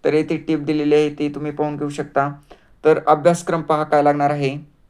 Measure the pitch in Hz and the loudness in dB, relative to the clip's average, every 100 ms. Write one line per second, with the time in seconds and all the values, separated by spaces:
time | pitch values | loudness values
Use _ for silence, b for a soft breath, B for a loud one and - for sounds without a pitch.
0 | 156 151 156 160 - 156 143 151 147 147 | 2 0 0 -4 -2 -4 -2 -2 2 2
1 | 151 147 147 143 147 143 151 147 147 143 | 2 -2 -6 -4 -8 -4 -6 -4 -8 -8
2 | 143 139 143 147 b b b b 156 156 | -4 -2 -2 -6 b b b b 2 2
3 | - 151 156 170 - 165 151 151 151 151 | 2 2 4 2 -2 -4 0 -2 2 2
4 | 147 147 143 147 139 143 - _ _ | 2 2 0 0 -4 -4 -14 _ _